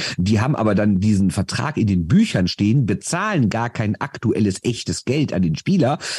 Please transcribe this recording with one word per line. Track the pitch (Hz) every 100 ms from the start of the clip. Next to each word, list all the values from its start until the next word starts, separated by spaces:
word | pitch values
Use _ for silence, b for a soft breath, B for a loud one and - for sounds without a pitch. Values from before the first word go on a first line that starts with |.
| B -
Die | 92 104
haben | 135 -
aber | 107 104
dann | 104 95
diesen | 107 98 95
Vertrag | 98 95 - 139 131
in | 107
den | 92 82
Büchern | 180 226 101 90
stehen, | - 104 139 110
bezahlen | 95 - 170 214 180 107
gar | 113 117
kein | - 107 113
aktuelles, | 143 - 110 - 101 92 120
echtes | 113 - - -
Geld | 147 143
an | 95
den | 85 78
Spieler, | - 190 131 160 B